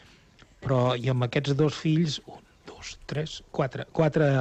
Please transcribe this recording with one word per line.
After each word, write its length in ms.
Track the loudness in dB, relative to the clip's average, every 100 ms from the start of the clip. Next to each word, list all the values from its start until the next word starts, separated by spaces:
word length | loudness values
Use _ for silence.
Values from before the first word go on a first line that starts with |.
| -20 -20 _ -20 -20 -10
però 320 | -2 2 2
i 160 | 0 0
amb 160 | 0 0
aquests 300 | -2 0 2
dos 160 | 2
fills, 460 | 0 0 2 0 -4
un, 180 | -10 -20 -20 _
dos, 320 | -20 -18 -16 -16
tres, 360 | -10 -8 -8 -10 -10
quatre, 380 | -4 -4 -4 -6
quatre 360 | 2 2 4 4 4